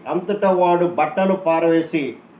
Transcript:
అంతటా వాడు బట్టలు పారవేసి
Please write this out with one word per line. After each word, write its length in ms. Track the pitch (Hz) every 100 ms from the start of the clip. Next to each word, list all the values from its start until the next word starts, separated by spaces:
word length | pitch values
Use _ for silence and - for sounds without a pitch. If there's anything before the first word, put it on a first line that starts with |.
| -
అంతటా 420 | 170 185 202 196
వాడు 360 | 180 175 175 170
బట్టలు 460 | - 156 - 190
పారవేసి 840 | 180 165 165 165 165 160 165 127 - - -